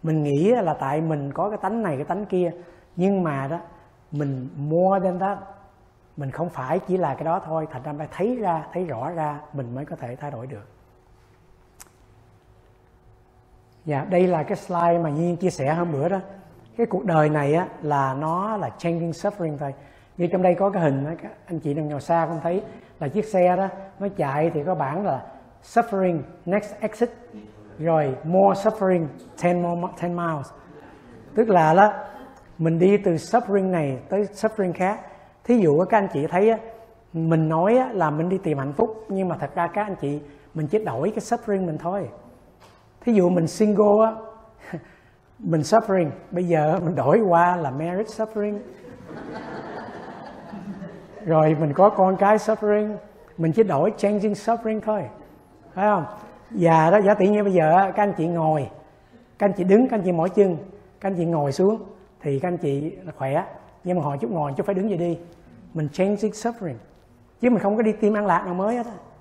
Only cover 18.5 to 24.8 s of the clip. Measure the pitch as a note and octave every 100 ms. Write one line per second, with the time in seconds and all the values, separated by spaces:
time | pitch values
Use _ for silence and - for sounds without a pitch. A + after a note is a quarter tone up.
18.5 | A3 C#3+ G#2 E3+ E3+ E3+ D#3 G3+ G3+ E3
19.5 | C#3+ C#3+ C3+ - - _ - F3 - F3+
20.5 | F3+ G3 G3 D#3+ C3+ C#3+ E3 - - -
21.5 | E3 C#3+ C#3+ D3+ D3 - E3+ D#3+ E3 E3+
22.5 | F3+ G#3+ - - - D3 F#3+ G#3+ F#3 F3+
23.5 | F3+ F#3+ F#3 - - G3+ F#3+ C#3+ C#3 E3
24.5 | D#3+ C#3+ F3